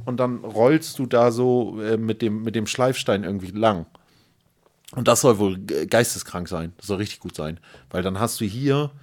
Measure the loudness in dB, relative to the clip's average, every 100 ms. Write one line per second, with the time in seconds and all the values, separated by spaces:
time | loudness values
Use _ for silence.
0 | -6 -2 -2 -4 -4 4 6 4 0 -6
1 | 0 4 4 4 2 2 0 -4 -2 0
2 | 0 0 -2 -2 -4 -4 -4 0 0 0
3 | 0 0 0 -6 -6 2 2 2 -4 _
4 | _ _ _ _ _ _ _ _ -12 -2
5 | 2 4 6 4 2 -2 -4 -4 2 2
6 | 2 -2 -8 -8 -6 -6 -8 -10 -6 -4
7 | -4 -8 -12 -8 -8 -8 -16 -20 _ -4
8 | -2 -2 -4 -2 -6 -2 0 0 -2 -8